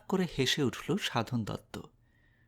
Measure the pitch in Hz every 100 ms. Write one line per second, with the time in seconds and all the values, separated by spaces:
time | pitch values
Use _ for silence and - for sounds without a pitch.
0 | - 185 180 - 127 - 131 - - 175
1 | - 123 110 120 101 - - - - _
2 | _ _ _ _